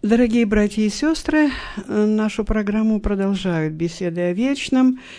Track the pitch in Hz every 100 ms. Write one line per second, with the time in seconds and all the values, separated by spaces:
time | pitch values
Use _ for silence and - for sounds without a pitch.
0 | 208 233 247 233 233 214 208 202 214 -
1 | 302 320 - 311 302 254 - - 202 208
2 | 214 214 214 - 208 208 208 208 220 214
3 | 202 202 196 196 185 170 156 156 170 -
4 | 180 170 175 180 254 277 - 254 262 254
5 | -